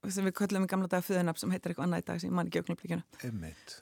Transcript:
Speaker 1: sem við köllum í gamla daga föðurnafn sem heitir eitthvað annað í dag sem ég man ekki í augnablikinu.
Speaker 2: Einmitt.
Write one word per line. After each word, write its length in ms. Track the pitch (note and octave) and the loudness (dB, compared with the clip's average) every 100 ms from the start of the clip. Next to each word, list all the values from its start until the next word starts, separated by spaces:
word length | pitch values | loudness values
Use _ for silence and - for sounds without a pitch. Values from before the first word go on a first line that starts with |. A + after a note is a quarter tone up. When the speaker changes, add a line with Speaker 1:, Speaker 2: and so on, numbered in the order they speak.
| G#3+ | -4
Speaker 1:
sem 160 | F#3+ | 0
við 140 | F#3+ F#3 | 0 2
köllum 240 | G3+ F#3+ | 2 4
í 80 | F#3 | 2
gamla 160 | F#3+ F#3 | 2 2
daga 160 | F3+ | 2
föðurnafn 400 | F3 F#3+ F3 D#3+ | 2 2 2 0
sem 80 | - | -2
heitir 220 | F#3 - | -2 -2
eitthvað 160 | F3 F3 | -2 0
annað 160 | E3+ F3 | 0 -2
í 20 | |
dag 140 | E3+ | -4
sem 60 | F3+ | 0
ég 60 | F3+ | 0
man 80 | F3 | 0
ekki 140 | E3+ | 0
í 20 | |
augnablikinu. 400 | E3+ E3+ F3 E3+ - - B2+ | -2 -6 -4 -4 -6 -10 -6
Speaker 2:
Einmitt. 480 | A2 D#2+ D#2+ - - | -6 -8 -12 -16 -4